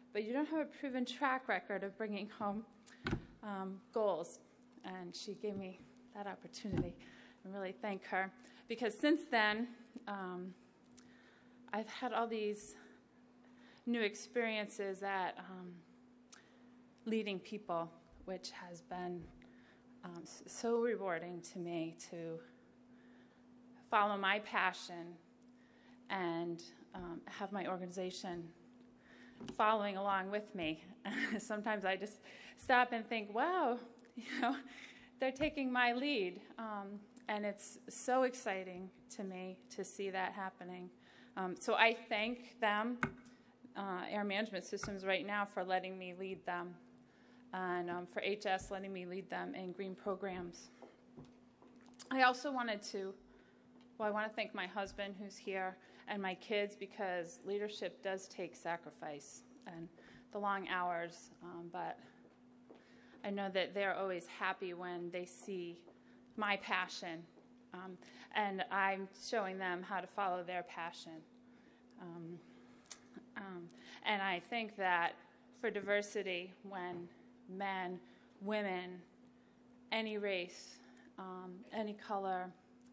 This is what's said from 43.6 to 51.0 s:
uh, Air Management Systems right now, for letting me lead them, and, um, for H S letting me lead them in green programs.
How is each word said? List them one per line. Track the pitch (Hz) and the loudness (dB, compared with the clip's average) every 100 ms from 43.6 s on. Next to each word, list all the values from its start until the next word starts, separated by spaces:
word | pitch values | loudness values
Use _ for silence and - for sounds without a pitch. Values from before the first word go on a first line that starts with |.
| - | -12
uh, | - 196 180 - | -6 -4 -2 -2
Air | 208 | 0
Management | 202 196 214 190 - | 2 2 0 -4 -4
Systems | 202 - 196 190 | -4 -4 -2 2
right | 190 196 | 2 2
now, | 208 202 | 0 0
for | 202 | 0
letting | 185 185 185 190 | 2 2 2 -4
me | 180 | -8
lead | 180 190 185 | -6 -6 -4
them, | - 175 175 175 - - - - - - - | -4 -4 -4 -8 -16 -20 -20 -20 -20 -20 -8
and, | 185 185 175 175 | -2 0 2 0
um, | 175 | -2
for | 175 - | -2 0
H | - 202 | 0 2
S | 202 190 - | 2 2 0
letting | 196 196 | -4 -4
me | 190 180 | -6 -4
lead | 185 180 | -6 -4
them | 180 180 | -4 -2
in | 190 185 | -4 -6
green | 175 190 | -6 -6
programs. | 185 208 190 196 180 175 - - - - - | -4 -2 0 -2 -4 -6 -8 -16 -18 -20 -20